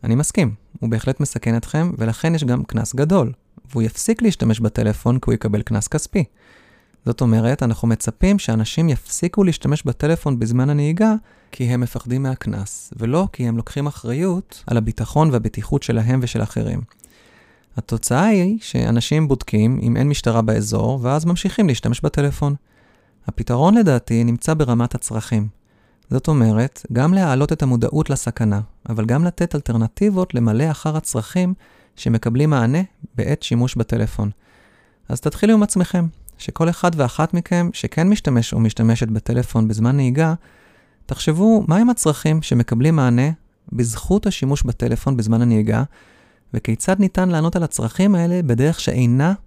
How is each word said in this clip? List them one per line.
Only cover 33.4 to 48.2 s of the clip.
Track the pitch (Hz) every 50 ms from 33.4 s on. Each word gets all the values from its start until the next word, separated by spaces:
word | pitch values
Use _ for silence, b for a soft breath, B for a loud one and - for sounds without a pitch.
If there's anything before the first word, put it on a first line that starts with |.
| -
שימוש | - 123 120 120 127 -
בטלפון. | 123 113 - - 117 110 110 - - 107 101 104 b b b b b b b b b b b b b b -
אז | 117 120
תתחילו | - 156 - - - 208 226
עם | 214 208
עצמכם, | 202 - 190 180 - - 180 170 165 - - - - - -
שכל | - - - - 165 165
אחד | 170 - - 180 170
ואחת | 160 139 123 - - 151 165 -
מכם | 175 175 - - 175 175 170 -
שכן | - - - - - 160 185
משתמש | 208 - - - 135 120 117 - -
או | 117
משתמשת | 113 110 - - 113 113 113 113 131 113
בטלפון | 110 110 - - 120 123 123 - - 117 110 110
בזמן | 113 104 110 117 131
נהיגה, | 143 135 127 123 143 160 160 156 170 b b b b b b b b b b b b b
תחשבו | _ - - - - 156 160 196 220 226 220 - -
מהם | 160 190 226 240
הצרכים | 247 - - 160 147 - - 156 156 160
שמקבלים | 156 - - 120 117 - 123 117 127 156 165
מענה | 156 135 127 120 120 127 147 165 - _ _ _ _ _ -
בזכות | - 117 123 113 110 - - - 185 208 -
השימוש | 208 185 - - 135 139 147 -
בטלפון | 123 113 - - 117 120 117 - 139 139 123
בזמן | 113 107 113 113
הנהיגה, | 120 120 117 110 107 107 107 113 131 143 b b b b b b b b b b b b -
וכיצד | 110 - - 113 - - - 185 190
ניתן | 202 185 - - 185 185
לענות | 175 160 156 170 170
על | 190 170
הצרכים | 151 - - - 113 - - 185 202 208
האלה | 175